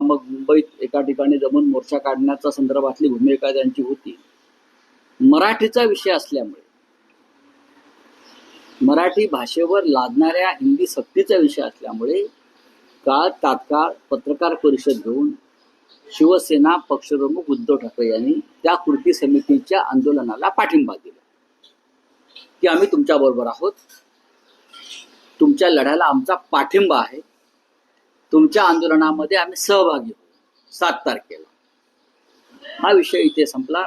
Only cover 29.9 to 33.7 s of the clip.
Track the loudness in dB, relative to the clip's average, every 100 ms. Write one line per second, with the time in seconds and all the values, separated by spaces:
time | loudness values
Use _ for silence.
29.9 | 0 -6 -14 _ _ _ _ _ -4 -4
30.9 | -2 -6 -8 -10 -20 -20 _ _ _ _
31.9 | _ _ _ _ _ _ _ -20 -6 2
32.9 | 2 2 0 0 0 -2 -4 -6